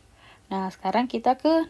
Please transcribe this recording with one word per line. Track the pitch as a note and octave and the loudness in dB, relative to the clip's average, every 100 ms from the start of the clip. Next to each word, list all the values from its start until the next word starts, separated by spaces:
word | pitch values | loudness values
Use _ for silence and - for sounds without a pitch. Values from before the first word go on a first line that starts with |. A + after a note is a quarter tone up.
| _ _ - - - | _ _ -20 -20 -8
Nah, | F#3+ F#3 | -6 -6
sekarang | - F#3+ G#3+ B3 | -6 -2 0 0
kita | A3+ B3 B3+ | -2 0 0
ke | D4+ D#4+ D#4+ | 2 2 2